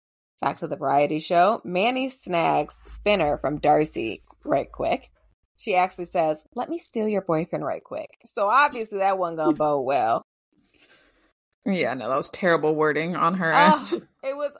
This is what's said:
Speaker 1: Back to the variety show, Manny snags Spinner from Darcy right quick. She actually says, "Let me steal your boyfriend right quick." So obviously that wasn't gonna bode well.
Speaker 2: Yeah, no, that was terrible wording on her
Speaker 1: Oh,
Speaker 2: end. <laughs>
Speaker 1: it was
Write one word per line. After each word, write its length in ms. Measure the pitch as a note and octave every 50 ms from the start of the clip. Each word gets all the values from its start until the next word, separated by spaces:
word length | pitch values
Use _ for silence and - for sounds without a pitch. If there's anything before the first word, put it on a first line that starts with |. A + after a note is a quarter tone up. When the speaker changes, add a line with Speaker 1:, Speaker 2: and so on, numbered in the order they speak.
| _ _ _ _ _ _ _ -
Speaker 1:
Back 200 | - C#3 - -
to 80 | F3
the 80 | D3 D3
variety 440 | C#3+ D3 C3+ C#3 D3 D3 D3 D#3 D#3
show, 420 | D#3 - F3+ E3+ F3+ G3+ A#3 - -
Manny 460 | F3 F3+ F3+ G#3 A#3+ C4 C4 C4+ B3+
snags 680 | - - - F#3 F3+ E3+ E3 D#3 D3+ D3 D3 - - - -
Spinner 500 | - - - - G#3 G#3 F#3+ D#3 D3 C#3+
from 200 | - - C3+ D3+ D3
Darcy 640 | - D3 D3+ D3+ D#3 D#3+ - - A2+ A2 F#2+ - _ _ - _ -
right 260 | C#4+ - C#3 A#2 -
quick. 380 | - - C#3+ - F3 C4+ - _ _ _ _ _ _ _ _ _ _
She 180 | - - A3 F#3
actually 300 | F3+ F3+ F#3 - - F3
says, 380 | - - F3 D#3+ D#3 D#3 D#3 - _ -
"Let 140 | A#3+ - -
me 100 | E4 E4+
steal 280 | - - - A3+ G#3+
your 140 | G#3+ G#3 F#3+
boyfriend 420 | F#3+ - E3 D#3 F3 - E3 D3+ D3+
right 200 | B2+ - - -
quick." 260 | - - - - - - _ -
So 220 | - - A#3 G3 G3+
obviously 480 | - C#4 D4 D4 C4 A#3+ A3 - G#3 G3
that 180 | F#3+ G3 F#3+ F#3+
wasn't 180 | F3+ E3+ E3
gonna 160 | D#3+ D#3 D#3+ D#3
bode 320 | C#3+ D3+ D3+ D3 C#3 B2+
well. 380 | B2+ C#3 B2+ A2 A2+ A#2+ - - _ _ _ _ _ _ _ _ _ _ _ _ _ _ _ _ _ _ _ _ _ _ _ _ _ _ _ -
Speaker 2:
Yeah, 280 | - F#3+ E3+ C3 A#2 B2+
no, 160 | B2+ G#2+ A#2
that 80 | C3+
was 120 | D3 D3+ -
terrible 440 | - - G3+ F3 E3 D#3 D3+ D#3 D#3
wording 420 | D3+ D#3 D3+ C#3 D3 E3 F3 F3
on 200 | C#3+ D#3 E3 F#3+
her 160 | F#3 E3 D#3+ -
Speaker 1:
Oh, 340 | F#3 D4 D#4 D4+ C#4+ - -
Speaker 2:
end. 160 | E4+ E4 - _ _
<laughs> 80 | _ -
Speaker 1:
it 120 | C4+ C#4
was 220 | C#4+ D4 C#4+ -